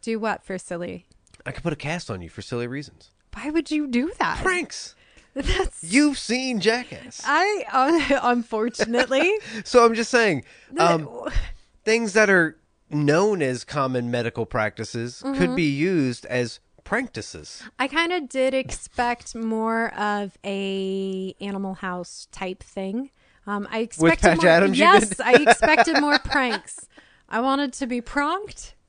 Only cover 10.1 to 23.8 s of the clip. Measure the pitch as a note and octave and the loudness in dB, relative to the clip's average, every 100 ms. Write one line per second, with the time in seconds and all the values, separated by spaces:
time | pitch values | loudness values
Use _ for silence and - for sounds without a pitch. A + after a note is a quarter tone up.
10.1 | B3 A3 D3 - - _ C#4+ E4+ E3+ D3 | 2 2 0 -4 -20 _ 2 4 4 -2
11.1 | A#3 - - - - _ _ - A3+ A3+ | -10 -4 -2 -2 -10 _ _ 0 2 2
12.1 | G3 G#3 F#3+ D#3+ - _ _ _ D3 D3 | 4 6 6 4 -2 _ _ _ 0 4
13.1 | D#3 G3+ G3 C3+ B2 - D3 C3+ B2+ A#2+ | 4 4 2 0 -2 -6 -4 -2 -2 -2
14.1 | A#2+ A#2 A#2 A2 A#2+ G#2+ - G#2+ A#2 A#2+ | -2 -2 -4 -4 -2 -4 -4 -10 -8 -8
15.1 | A#2+ C4+ C4+ C4+ B3+ D#3 C#3 E3+ F3+ C3 | -8 -8 0 0 2 0 0 0 0 0
16.1 | A#2+ - B2 A#2+ - _ _ - A3 C4 | -4 -6 -4 -4 -6 _ _ -6 -6 -4
17.1 | - - E3 D3 - - - C4 D4 E4+ | -10 -12 -16 -18 -20 -20 -6 -4 0 0
18.1 | F4+ C4+ C4 C4 C4 C4 - - - A#3+ | -2 -4 -2 0 0 -4 -10 -10 -4 -2
19.1 | A#3+ - A#3 A3+ A3 A3 A3+ A3+ - G#3 | -4 -8 -8 -6 -4 -2 -2 -4 -4 -4
20.1 | G#3 G3+ _ G3+ G3 G3 F#3+ F#3+ F#3+ F#3+ | -4 -6 _ -8 -6 -4 -4 -4 -4 -4
21.1 | F#3+ F#3+ - G3+ G3 G3 F#3+ F#3+ F3+ F3 | -6 -8 -10 -8 -6 -8 -8 -8 -8 -10
22.1 | - - - F#3+ F#3 - - F#3+ A3 C4+ | -16 -18 -10 -10 -10 -12 -10 -6 -6 -8
23.1 | _ _ _ - G3+ G3+ A3+ | _ _ _ -8 -6 -6 -6